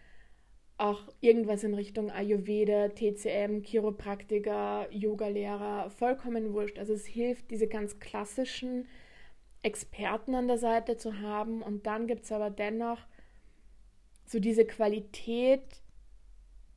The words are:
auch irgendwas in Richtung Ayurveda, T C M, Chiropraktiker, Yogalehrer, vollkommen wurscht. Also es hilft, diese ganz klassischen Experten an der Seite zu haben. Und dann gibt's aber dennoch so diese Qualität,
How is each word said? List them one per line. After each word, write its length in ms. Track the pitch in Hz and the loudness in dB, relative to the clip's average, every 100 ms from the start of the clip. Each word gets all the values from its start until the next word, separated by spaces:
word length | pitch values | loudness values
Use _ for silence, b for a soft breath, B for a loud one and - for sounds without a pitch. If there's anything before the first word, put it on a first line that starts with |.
| B B B B B - - - | B B B B B -20 -14 0
auch 200 | 208 208 - - | 0 0 -6 6
irgendwas 440 | 240 233 214 202 | 8 8 4 0
in 100 | 214 | 0
Richtung 360 | 202 202 220 208 | -2 -4 -4 -4
Ayurveda, 800 | 185 208 202 190 214 208 208 202 | -2 2 2 2 2 4 4 2
T 220 | 202 220 | 2 -2
C 160 | 202 220 | 0 -2
M, 320 | 202 208 214 | 0 0 -2
Chiropraktiker, 1200 | 202 226 214 202 202 202 - 208 208 208 202 208 202 | 0 0 0 -2 -6 -6 -2 0 0 0 0 -2 -4
Yogalehrer, 960 | 202 214 208 214 202 202 208 208 208 190 | -2 -2 0 -2 -2 -2 -4 -4 -4 -6
vollkommen 640 | - 247 262 247 233 220 | 0 0 0 -2 -2 -2
wurscht. 260 | 202 202 - | -2 -2 -4
Also 140 | 208 | -2
es 120 | 208 | -2
hilft, 460 | - 233 240 247 - | -2 -2 0 -2 -4
diese 160 | 214 220 | 0 0
ganz 320 | 220 208 - | 0 -4 -8
klassischen 880 | - 208 208 - 254 - 254 247 254 B B B B B - - | -8 -6 -4 -4 -4 -4 -4 -4 -6 B B B B B -20 -6
Experten 720 | 220 208 - - 196 220 - 254 | -4 -4 -8 -6 -4 -2 -2 0
an 100 | 247 | 2
der 120 | 233 | 2
Seite 380 | 226 226 226 226 | 4 2 2 -2
zu 220 | 220 202 | -4 -6
haben. 420 | 208 208 220 226 | -4 -2 -2 -4
Und 240 | 220 208 214 | -4 -4 -2
dann 200 | 214 233 | -2 -2
gibt's 240 | 226 - | -4 -2
aber 200 | 214 208 | -2 -2
dennoch 580 | 202 208 220 233 233 - b b b b b b b - - - - | -2 -2 -2 -2 -4 -10 b b b b b b b -20 -20 -20 -20
so 140 | - 233 | -4 0
diese 260 | 208 220 | 6 6
Qualität, 1160 | 220 - 208 214 208 - - 233 254 269 - - - - - - - - - - - | 6 4 0 0 -4 -8 -4 2 6 6 2 -16 -18 -20 -20 -20 -20 -20 -20 -20 -20